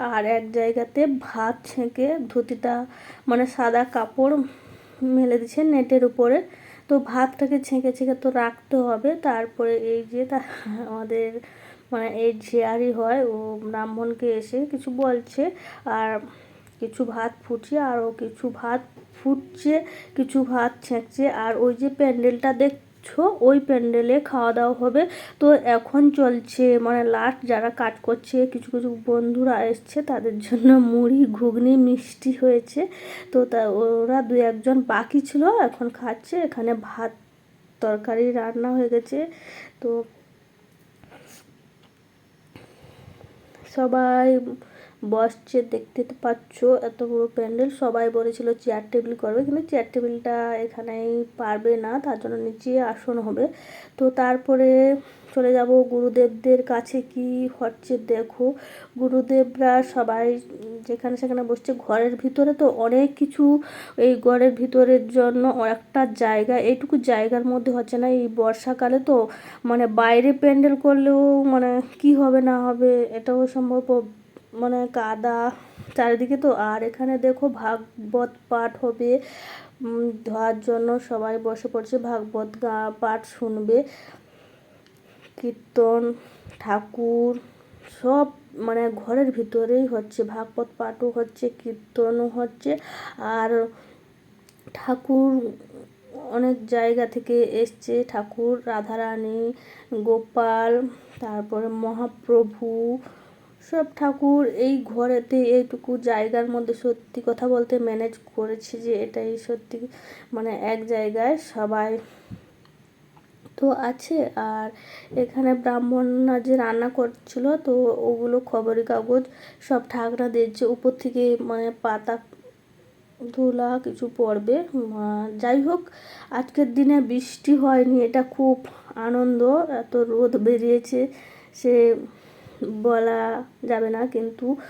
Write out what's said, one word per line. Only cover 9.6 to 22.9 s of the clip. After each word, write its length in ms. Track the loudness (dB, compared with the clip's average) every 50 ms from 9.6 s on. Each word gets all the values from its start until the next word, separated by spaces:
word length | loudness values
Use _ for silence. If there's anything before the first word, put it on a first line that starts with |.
| -2 0 0 -2 -2
এই 160 | -2 -4 -4 -6 -6
যে 120 | -6 -6 -4
তা-, 240 | -4 -4 -6 -6 -8 -14 -14 -12 -10 -10 -10 -10
আমাদের, 420 | -10 -10 -10 -8 -6 -4 -4 -4 -4 -6 -10 -14 -18 -20 -20 -20 -20 -20 -20 _ -8
মানে, 200 | -6 -6 -6 -6 -4
এই 160 | -2 -2 -2 -2 -2
ঝিয়ারি 500 | -6 -2 0 0 0 0 0 0 0 -2 -2
হয়, 280 | -2 0 0 0 0 0 0 -2
ও 40 | -4 -6 -8 -10 -10 -10
ব্রাহ্মণকে 640 | -8 -8 -6 -6 -6 -6 -6 -6 -6 -6 -4 -2 -2 -2 -2
এসে 180 | -4 -6 -6 -4 -4
কিছু 220 | -4 -6 -8 -8 -8 -4
বলছে। 460 | -2 0 0 0 -2 -4 -6 -4 -4 -4 -4 -4 -8 -14 -20 -20 -14 -10 -6 -4
আর 140 | -4 -4 -4 -4 -6 -8 -12 -18 -20 -20 -20 -20 -20 _ -20 _ -12
কিছু 240 | -12 -8 -6 -6 -6
ভাত 280 | -6 -4 -6 -6 -6 -8 -10 -10
ফুটছে, 340 | -8 -8 -8 -6 -4 -2 -2
আরও 260 | -2 0 -2 -2 -2 -4 -6 -8
কিছু 260 | -10 -12 -10 -8 -8 -8
ভাত 320 | -8 -8 -6 -4 -4 -4 -6 -8 -20 -20 -20 -20 -14
ফুটছে, 580 | -6 -2 -2 -2 -2 -4 -8 -12 -6 -2 0 0 0 -2 -4 -12 -20 -20 -8 -4
কিছু 240 | -4 -2 0 0 -2 0
ভাত 280 | 0 0 0 0 -2 -4 -6 -10
ছেঁকছে। 420 | -6 -6 -6 -6 -6 -4 -2 0 0 0 -2 -2
আর 80 | -2 0
ওই 160 | 0 2 0 0
যে 140 | 0 -2 -4 0
প্যান্ডেলটা 540 | 2 2 2 2 2 2 0 0 2 0 0 2
দেখছো, 680 | 2 2 0 0 -4 -12 _